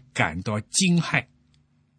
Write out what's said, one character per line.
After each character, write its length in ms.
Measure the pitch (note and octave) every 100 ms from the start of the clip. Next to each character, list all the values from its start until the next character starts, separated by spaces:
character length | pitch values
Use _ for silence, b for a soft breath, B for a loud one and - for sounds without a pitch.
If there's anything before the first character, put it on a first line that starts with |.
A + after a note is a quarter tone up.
| -
感 280 | - F#2 E2
到 180 | G2+ G#2+
惊 400 | - - F#3 E3+
骇。 280 | - D3+ - _ _ _ _ _ _